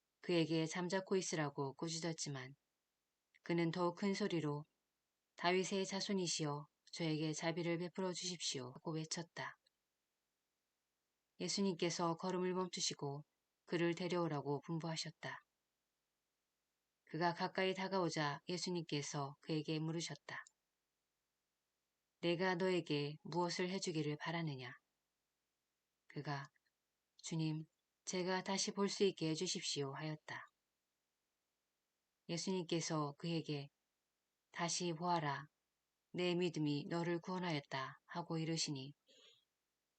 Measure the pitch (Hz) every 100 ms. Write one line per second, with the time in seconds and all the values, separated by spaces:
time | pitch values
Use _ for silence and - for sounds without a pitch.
0 | _ _ - 170 156 165 160 185 175 190
1 | 190 190 175 165 147 147 139 127 165 160
2 | 170 160 - 135 127 143 _ _ _ _
3 | _ _ _ _ - 170 170 175 175 175
4 | 202 190 202 170 151 147 151 _ _ _
5 | _ _ _ - 175 185 175 196 190 190
6 | 190 196 175 - 151 147 147 _ - -
7 | 165 156 156 151 165 165 170 170 175 -
8 | 185 175 185 175 - 143 123 135 - 160
9 | 160 - 160 - 131 - _ _ _ _
10 | _ _ _ _ _ _ _ _ _ _
11 | _ _ _ - 175 - 196 170 175 165
12 | 170 165 185 185 185 185 185 - - -
13 | 143 143 - _ _ _ - 175 170 170
14 | 180 175 170 147 139 143 - 165 165 160
15 | 160 - - - _ _ _ _ _ _
16 | _ _ _ _ _ _ _ _ _ _
17 | _ 160 175 170 180 - 190 190 185 190
18 | 170 160 147 147 - 175 185 175 165 147
19 | 143 151 139 143 - 160 151 156 160 160
20 | 165 147 - - - _ _ _ _ _
21 | _ _ _ _ _ _ _ _ _ _
22 | _ - 170 170 185 180 190 180 165 147
23 | 143 151 - 165 175 165 180 190 190 160
24 | 147 147 165 170 165 131 123 - _ _
25 | _ _ _ _ _ _ _ _ _ _
26 | _ 151 147 139 143 _ _ _ _ _
27 | _ _ - 165 160 156 156 _ _ _
28 | - 185 180 185 185 196 - 196 202 -
29 | 202 165 160 156 180 180 - 147 139 139
30 | 156 151 - - - _ _ _ _ _
31 | _ _ _ _ _ _ _ _ _ _
32 | _ _ - 165 190 190 170 170 160 156
33 | 147 147 170 165 151 147 143 _ _ _
34 | _ _ _ _ _ - 170 - 175 160
35 | 175 170 151 139 147 _ _ _ _ _
36 | _ 165 180 175 180 160 151 143 190 170
37 | 170 170 170 185 180 147 - 135 135 139
38 | - 175 165 165 156 160 - 139 135 -
39 | _ - - - _ _ _ _ _